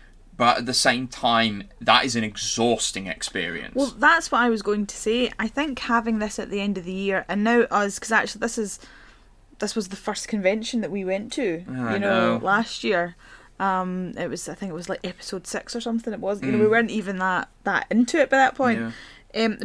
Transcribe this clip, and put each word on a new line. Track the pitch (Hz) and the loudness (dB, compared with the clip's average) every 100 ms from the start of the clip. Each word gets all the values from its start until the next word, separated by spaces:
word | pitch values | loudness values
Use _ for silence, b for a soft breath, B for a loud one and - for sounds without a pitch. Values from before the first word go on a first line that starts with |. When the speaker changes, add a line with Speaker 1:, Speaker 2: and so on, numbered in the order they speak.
| b b - - | b b -18 2
Speaker 1:
but | 120 - | 4 4
at | 120 | 0
the | |
same | 123 139 123 127 | 2 2 2 -2
time, | - 123 117 113 104 98 - | -2 2 4 2 0 -10 -6
that | - 117 | 4 4
is | 135 117 | 4 0
an | |
exhausting | 110 101 - - 117 117 - 98 95 | -2 -4 -4 2 2 4 0 -4 -8
experience. | - - 101 87 85 57 - | -8 -6 -4 -4 -6 -6 -2
Speaker 2:
Well, | 277 208 | -2 2
that's | 285 330 330 | 4 4 2
what | 233 | 2
I | 240 | 2
was | 226 | 2
going | 202 208 202 | 0 -2 -4
to | - | -4
say. | 214 233 247 - | -2 0 0 -2
I | 220 | -4
think | 262 302 247 | -2 -4 -4
having | - 233 226 220 | 0 0 0 -2
this | 214 - | -2 -6
at | - | -6
the | 202 | -4
end | 202 190 | -2 -4
of | |
the | 175 | -4
year, | 185 196 190 - | -4 0 -2 -2
and | 196 | 0
now | 214 240 220 | 4 4 4
us, | 202 202 196 | 2 0 -4
'cause | - | 0
actually | 220 - 208 | 0 0 -2
this | 233 240 | -4 -2
is, | 208 - B B B B B - _ - | -6 -8 B B B B B -20 _ -8
this | 208 - | -4 -4
was | 185 | -6
the | 190 | -6
first | - 302 - | -6 -6 -4
convention | 214 185 220 226 233 | 0 2 0 -2 -2
that | 185 | -2
we | 202 | -4
went | 185 196 214 | -2 -2 -4
to, | - 233 165 175 | -2 -2 -2 -6
Speaker 1:
I | 127 120 | -4 -2
Speaker 2:
you | 104 | 0
know, | 101 113 117 117 | 2 2 2 2
Speaker 1:
know. | |
Speaker 2:
last | 160 202 226 - | 2 2 0 -4
year. | 226 185 175 170 B B B - | 0 0 0 -6 B B B -4
Um, | 196 190 185 185 180 - | 0 0 -2 -4 -6 -6
it | 160 | -6
was, | 151 - | -6 -8
I | |
think | 160 196 | -8 -8
it | |
was, | 165 175 | -8 -8
like, | 190 | -8
episode | 185 - - 190 - | -8 -10 -10 -10 -8
six | 208 - | -8 -6
or | 240 | -8
something. | 233 226 226 | -4 -4 -4
It | 208 | -4
was, | 190 202 | -4 -2
you | - | 0
know, | - | 4
we | 214 | 6
Speaker 1:
Mm. | |
Speaker 2:
weren't | 226 226 | 6 4
even | 214 190 185 | 0 -4 -2
that, | 185 180 - _ | 0 0 -4 _
that | - 180 - | -2 0 2
into | 220 240 330 | 2 4 4
it | 269 | 4
by | 269 | 6
that | 269 - | 4 4
point. | 262 220 - B B B B | 2 2 -2 B B B B
Speaker 1:
Yeah. | - 226 | 0 0
Speaker 2:
Um, | 214 | 0